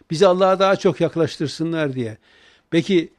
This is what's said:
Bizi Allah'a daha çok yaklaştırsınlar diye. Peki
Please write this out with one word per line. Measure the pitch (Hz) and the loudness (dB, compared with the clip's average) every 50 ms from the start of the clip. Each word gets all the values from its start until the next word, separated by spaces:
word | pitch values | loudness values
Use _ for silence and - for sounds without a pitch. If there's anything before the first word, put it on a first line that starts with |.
| _ - | _ -8
Bizi | 165 151 196 | 0 2 4
Allah'a | 185 180 185 190 190 190 185 | 4 4 4 2 2 2 2
daha | 190 190 190 | 2 0 0
çok | 175 - 185 - - | 2 0 -2 0 0
yaklaştırsınlar | 170 151 - 165 156 139 - - 160 135 - - 160 165 165 160 151 139 131 | -2 -2 0 -2 -2 -2 -2 -6 -8 -8 -6 -6 -6 -6 -4 -4 -4 -4 -4
diye. | 127 117 107 95 - _ _ _ _ _ _ _ _ _ - | -6 -8 -8 -10 -14 _ _ _ _ _ _ _ _ _ -2
Peki | 156 165 - - - 165 160 - _ | -2 -2 0 2 0 0 0 -2 _